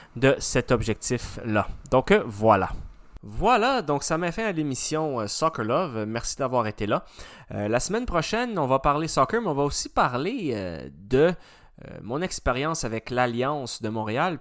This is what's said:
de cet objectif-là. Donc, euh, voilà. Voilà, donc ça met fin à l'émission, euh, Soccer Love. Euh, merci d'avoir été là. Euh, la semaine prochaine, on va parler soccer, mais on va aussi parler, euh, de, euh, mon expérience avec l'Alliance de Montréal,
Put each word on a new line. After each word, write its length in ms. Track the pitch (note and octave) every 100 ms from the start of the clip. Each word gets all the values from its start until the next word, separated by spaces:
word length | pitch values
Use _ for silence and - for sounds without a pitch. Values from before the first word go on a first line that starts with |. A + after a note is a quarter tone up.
| - A#2
de 180 | C3 -
cet 360 | - C3 -
objectif-là. 960 | A#2+ A2+ G#2+ - B2 - - A#2 G#2+ F#2+ - -
Donc, 200 | B2+ -
euh, 100 | G3+ A#2+
voilà. 460 | G2+ A2 G2+ F2+ - - - - -
Voilà, 580 | G#2 G#2 F#3+ B3 A#3+ C4
donc 220 | D3+ C#3+
ça 140 | - D#3+
met 140 | F3
fin 140 | F#3+ A3
à 60 |
l'émission, 680 | E3 D3+ B2 - D#3 D#3 B2+
euh, 80 | G#2
Soccer 380 | - D#3+ D#3 A2
Love. 320 | C#3 F3+ A2
Euh, 80 | G#2+
merci 300 | A2+ - -
d'avoir 300 | C3 B2 G#2+
été 180 | - G2+
là. 180 | D3 - - - - -
Euh, 160 | G#2+ G#2
la 120 | A#2+
semaine 260 | - G#3+ B3
prochaine, 520 | E3+ D#3 A3 B3 G3+
on 100 | C3
va 120 | C3+
parler 280 | D3 C#3+ D#3+
soccer, 340 | - E3 A3+
mais 60 | G#3+
on 60 |
va 100 | C#3
aussi 260 | C#3+ - -
parler, 600 | - E3 B2 E3+ C4 D#3+
euh, 340 | G#2+ F#2 D#2+ C2
de, 400 | C#2+ G2+ B2+ E3
euh, 640 | E3+ - - - - - E2
mon 180 | F2 C#3
expérience 640 | F#3 - C#3 B2 D3+ D#3+ A#2+
avec 240 | A2 -
l'Alliance 720 | B2 B2 A#2 C3 D3 B2 -
de 80 | A2
Montréal, 500 | A2 G#2+ A#2 F3+ D#3